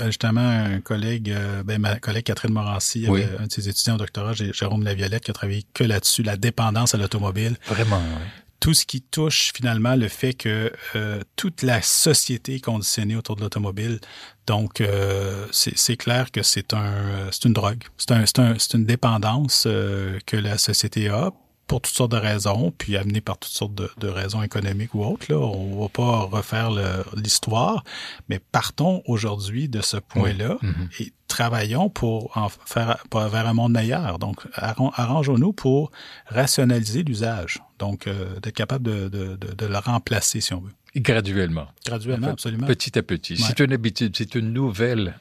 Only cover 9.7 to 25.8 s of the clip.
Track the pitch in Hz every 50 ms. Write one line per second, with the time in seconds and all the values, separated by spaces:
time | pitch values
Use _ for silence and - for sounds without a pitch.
9.7 | 113 110 110 120 131 131 113 98 - - - 127 - - - 113 107 110 110 110
10.7 | - - - - - 110 107 107 104 104 101 _ - - - 190 165 - 131 127
11.7 | 120 110 - - - - - 165 139 - - - 127 113 - - 135 131 - -
12.7 | 117 107 95 - - - 107 101 110 113 - - 110 101 107 98 - 107 104 98
13.7 | 95 101 107 117 113 110 - - - - - - - _ - - 107 104 110 101
14.7 | - - 113 101 101 98 98 98 98 98 98 95 95 98 104 104 - - - -
15.7 | - - - - 117 - - 120 120 123 127 - - 107 98 - - 104 - -
16.7 | - 110 104 104 101 101 101 98 101 98 98 95 - - - 120 107 110 104 101
17.7 | 107 120 - - - - - - 123 113 107 101 - - 123 117 117 113 - -
18.7 | - 117 110 107 117 117 - 117 113 107 104 107 117 139 151 127 - - - 117
19.7 | 107 104 101 101 98 98 98 95 98 101 - - - 110 104 101 104 104 - -
20.7 | 104 - - 104 - 110 104 104 101 110 156 - - - _ _ _ _ _ -
21.7 | 147 120 - - - - 131 117 120 113 104 107 107 104 95 101 98 110 143 170
22.7 | - - - - 101 98 98 104 104 110 - - 92 - - - - - 117 101
23.7 | 101 101 98 - - - 104 98 92 92 95 92 104 110 107 - - 107 98 95
24.7 | 95 101 110 117 - 107 101 107 202 - - - 143 120 120 110 101 95 95 98
25.7 | 98 101